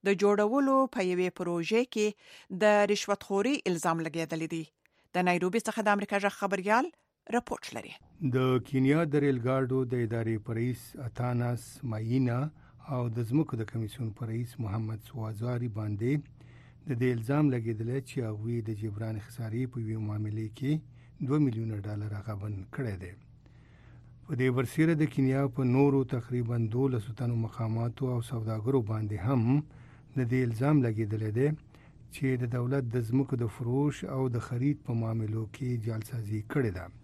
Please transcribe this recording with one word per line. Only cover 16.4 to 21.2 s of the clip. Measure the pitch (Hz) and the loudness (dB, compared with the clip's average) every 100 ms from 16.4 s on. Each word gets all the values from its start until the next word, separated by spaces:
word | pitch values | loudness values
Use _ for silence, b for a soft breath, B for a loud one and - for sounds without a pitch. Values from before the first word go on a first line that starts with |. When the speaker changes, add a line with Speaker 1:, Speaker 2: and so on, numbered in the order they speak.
| B B B B - | B B B B -6
Speaker 2:
د | 123 | 0
دې | 127 120 | 2 0
الزام | 113 143 151 | 0 2 4
لګېدلی | 123 113 107 113 131 127 | 2 -2 -4 -2 -4 -4
چې | - 113 | -4 -4
هغوی | 107 110 117 110 | -4 -4 -4 -4
د | 107 | -4
جبران | 110 104 113 110 | -6 -6 -6 -6
خسارې | - - 113 110 127 | -8 -10 -6 -4 -4
په | 123 | -4
یوې | 110 110 | -6 -4
معاملې | 107 107 107 107 110 - | -4 -4 -4 -4 -6 -6
کې | 135 156 - B B - | -2 -2 -4 B B -8